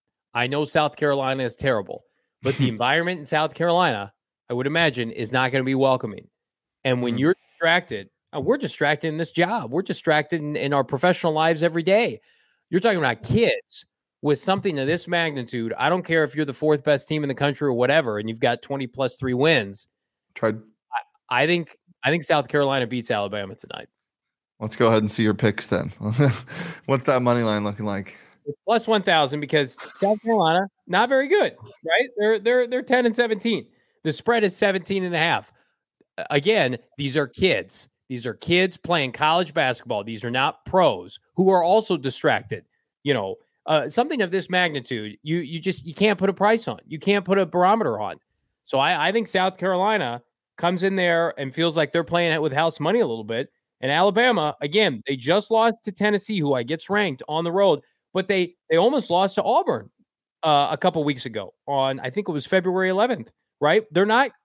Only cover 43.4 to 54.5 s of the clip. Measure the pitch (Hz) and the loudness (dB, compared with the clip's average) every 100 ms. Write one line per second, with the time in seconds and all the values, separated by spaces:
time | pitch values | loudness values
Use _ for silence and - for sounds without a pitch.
43.4 | _ _ - 156 135 226 285 294 185 185 | _ _ -2 0 0 -2 -2 -2 -2 -2
44.4 | - 180 175 143 120 117 107 - 147 170 | -2 0 0 -2 -6 -6 -6 -12 -4 -4
45.4 | 147 165 190 - 151 151 214 185 190 185 | -4 -6 -6 -6 -10 0 0 2 0 2
46.4 | 202 226 226 110 - 156 190 202 180 196 | 2 2 -2 -10 -10 -6 -2 0 2 0
47.4 | 175 180 180 226 165 107 101 82 _ _ | 2 2 4 4 0 -2 -6 -10 _ _
48.4 | _ _ - 135 147 170 165 220 202 190 | _ _ -4 0 2 2 0 0 -2 0
49.4 | 190 190 180 180 202 214 127 120 - _ | 0 -2 -2 0 0 0 -2 -6 -12 _
50.4 | _ - 170 180 196 190 175 165 170 - | _ -4 -2 0 0 0 2 2 0 -2
51.4 | 135 143 170 160 147 170 165 170 170 156 | -8 -2 0 2 0 0 0 0 0 0
52.4 | 151 135 165 - 151 226 165 113 107 113 | 0 2 0 0 0 0 0 -4 -6 -6
53.4 | 147 _ _ _ 131 151 196 196 247 214 | -6 _ _ _ -2 2 2 4 2 2
54.4 | 151 | 0